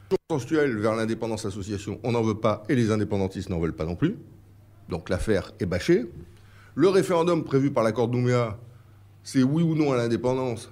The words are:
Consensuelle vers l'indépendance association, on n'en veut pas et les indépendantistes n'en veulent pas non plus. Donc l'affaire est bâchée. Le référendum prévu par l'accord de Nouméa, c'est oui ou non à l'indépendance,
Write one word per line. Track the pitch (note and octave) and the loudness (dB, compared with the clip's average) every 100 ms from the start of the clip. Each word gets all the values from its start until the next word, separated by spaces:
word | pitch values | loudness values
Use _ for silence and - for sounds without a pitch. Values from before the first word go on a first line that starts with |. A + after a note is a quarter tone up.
| - F#3+ - | -4 -4 -2
Consensuelle | D3+ B2+ D#3 C#3+ A2 | -6 0 0 2 2
vers | A2 | 0
l'indépendance | A2+ A2 A2+ A2+ G#2+ | 0 -2 -2 -4 -4
association, | G#2 G2 F#2+ G2 - F#2+ | -6 -8 -8 -8 -6 -6
on | B2 | -2
n'en | A#2+ | 0
veut | A2 G#2+ | 0 0
pas | A2+ G#2+ - | 0 -2 0
et | |
les | C3+ A2 | 0 2
indépendantistes | G#2+ G2+ G2+ F#2+ - F2+ | 2 0 0 -2 -4 -6
n'en | F2 | -2
veulent | E2+ | -2
pas | D#2 | -2
non | D#2+ F2 | -4 0
plus. | D#3 A#3 - - - - - - - | -2 -2 -12 -20 -20 -20 -20 -20 -10
Donc | F2 - | -10 -4
l'affaire | F2+ - G2 - - | -4 0 0 -2 -6
est | F#2 | -4
bâchée. | F2 - F3+ B3 - - - - - - | -2 2 2 0 -10 -20 -20 -20 -20 -14
Le | - E3+ | 2 4
référendum | F#3+ F#3+ E3+ E3+ E3+ | 4 2 2 2 2
prévu | - C3+ C#3 | 2 2 2
par | C3+ | 2
l'accord | A2+ G#2+ A2+ | 2 2 0
de | B2 | 2
Nouméa, | B2 B2 A#2 G#2+ - - - - - - | 2 2 0 -4 -14 -20 -20 -20 -20 -20
c'est | - C3+ | -2 2
oui | B2+ D#3 | 2 4
ou | E3 | 2
non | D#3 D3 | 2 2
à | B2+ | 2
l'indépendance, | A#2 A#2 B2 C3 B2+ A2+ - | 2 0 0 0 -2 -6 -10